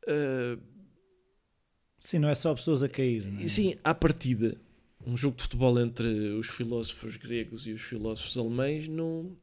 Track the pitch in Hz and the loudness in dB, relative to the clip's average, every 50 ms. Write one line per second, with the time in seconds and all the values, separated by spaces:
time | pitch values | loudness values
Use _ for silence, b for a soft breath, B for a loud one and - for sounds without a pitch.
0 | - - 151 151 147 139 131 131 123 120 120 117 - - - - - - _ _ | -2 0 0 0 2 0 0 0 -2 -2 -4 -6 -10 -18 -20 -20 -20 -20 _ _
1 | _ _ _ _ _ _ _ _ _ _ _ _ _ _ _ _ _ _ _ _ | _ _ _ _ _ _ _ _ _ _ _ _ _ _ _ _ _ _ _ _
2 | - - - 170 147 147 143 - - 165 151 - - - 160 131 135 135 - - | -12 -2 0 2 4 4 2 2 2 0 0 2 2 2 2 2 2 0 0 0
3 | 135 127 120 113 101 98 101 104 - 170 - - 208 190 165 - - 151 160 - | 2 2 2 0 -2 -4 -6 -4 0 0 2 4 4 2 0 0 0 0 2 4
4 | - 160 - - - 127 127 107 110 113 - - - _ _ _ _ _ _ _ | 4 4 4 4 0 0 0 2 2 0 0 -2 -12 _ _ _ _ _ _ _
5 | - 127 123 120 131 143 127 - - - - 120 127 127 120 120 120 120 120 120 | -6 -4 -4 0 0 0 0 0 -4 -2 0 4 6 6 6 6 4 2 0 0
6 | 113 117 110 104 107 104 104 110 113 117 - - 123 113 120 117 113 110 - - | 0 0 2 0 0 0 -2 -2 -4 -6 -6 -6 -4 -2 -2 -2 -2 -4 -8 -10
7 | - 113 - - - 117 120 117 110 - 113 113 139 110 110 110 - - 123 113 | -10 -12 -12 -10 -8 -6 -4 -4 -4 -4 -8 -10 -8 -8 -8 -8 -8 -8 -8 -4
8 | 107 113 110 107 - - - 127 117 113 117 123 131 139 151 156 151 156 156 160 | -4 -4 -4 -4 -6 -6 -2 -2 -2 0 0 0 0 0 0 -2 -4 -4 -4 -4
9 | 165 165 165 165 165 180 185 - | -2 -2 -2 -4 -6 -8 -12 -16